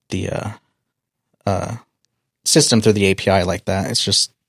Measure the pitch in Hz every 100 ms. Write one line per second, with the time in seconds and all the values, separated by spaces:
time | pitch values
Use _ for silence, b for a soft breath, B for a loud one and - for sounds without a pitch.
0 | _ 95 - - - 107 _ _ _ _
1 | _ _ _ _ - 95 92 117 - _
2 | _ _ _ _ - 160 143 117 110 104
3 | 98 95 - 95 90 90 - 95 95 -
4 | - 98 - _